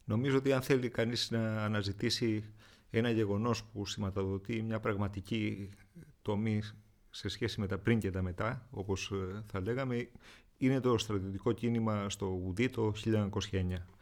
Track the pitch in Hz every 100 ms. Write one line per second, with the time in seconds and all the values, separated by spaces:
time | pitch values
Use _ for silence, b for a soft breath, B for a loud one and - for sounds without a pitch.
0 | - 110 139 135 135 131 127 135 123 -
1 | 113 117 - 113 110 110 107 107 101 98
2 | 117 - 117 107 107 - b b b 113
3 | 120 113 101 101 120 110 - 104 98 -
4 | 98 98 95 98 98 113 113 110 110 101
5 | 98 101 - 113 104 101 98 101 - 165
6 | - - - 104 110 107 107 - - _
7 | - - 101 - 110 - 98 98 113 117
8 | 98 92 92 87 107 131 - 107 98 95
9 | - 98 92 104 107 98 95 123 131 120
10 | 123 - b b b - 131 135 123 110
11 | - 101 98 98 123 113 117 117 110 104
12 | 101 - 98 92 92 90 127 113 110 104
13 | 113 107 101 101 - 95 90 90 - -